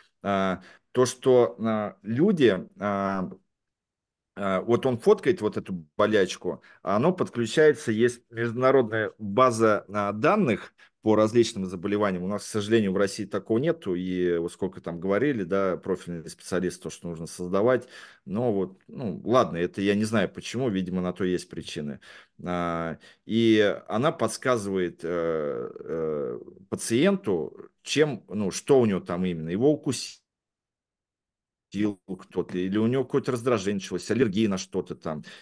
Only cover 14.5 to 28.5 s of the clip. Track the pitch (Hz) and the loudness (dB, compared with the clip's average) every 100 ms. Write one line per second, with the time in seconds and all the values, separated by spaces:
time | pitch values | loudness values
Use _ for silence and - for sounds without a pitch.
14.5 | - 95 92 87 85 95 101 143 123 87 | -4 -6 -6 -10 -6 0 2 2 0 -2
15.5 | 98 95 82 95 90 - 85 80 - - | 0 0 -2 -4 -6 -6 -12 -12 -16 -6
16.5 | 92 90 - 82 - 87 82 82 - 90 | -2 -2 -4 -10 -12 -12 -10 -12 -10 -4
17.5 | 95 113 127 123 - - - - 101 123 | 0 2 2 -2 -18 -20 -20 -8 -4 -2
18.5 | 98 92 - - - 117 80 92 127 90 | -2 -4 -8 -18 -10 -10 -8 0 2 2
19.5 | 82 87 - 98 104 110 113 87 - - | 0 -4 -2 0 0 0 0 -2 -4 -10
20.5 | 113 131 95 90 92 90 87 92 90 - | -4 -2 -2 -2 -4 -4 -2 -2 -2 -4
21.5 | - 73 82 73 67 - - - - 87 | -12 -10 -10 -10 -12 -18 -20 -20 -14 -6
22.5 | 87 85 85 82 76 - _ - 110 113 | -4 -2 -4 -6 -8 -16 _ -4 2 6
23.5 | 110 101 - - 107 147 165 113 - 135 | 6 4 0 -4 -2 -2 0 -4 -2 -2
24.5 | 120 101 95 87 - 82 87 82 80 73 | -2 0 -2 -2 -4 -6 -2 -2 -2 -4
25.5 | 60 60 - - 80 80 76 65 60 - | -6 -8 -12 -8 -6 -4 -4 -6 -8 -14
26.5 | - - 95 - 117 185 196 113 87 71 | -20 -12 -8 -2 2 2 0 -2 -2 -4
27.5 | - - _ - 135 151 120 - 101 98 | -10 -20 _ -4 0 0 -2 -8 -6 -4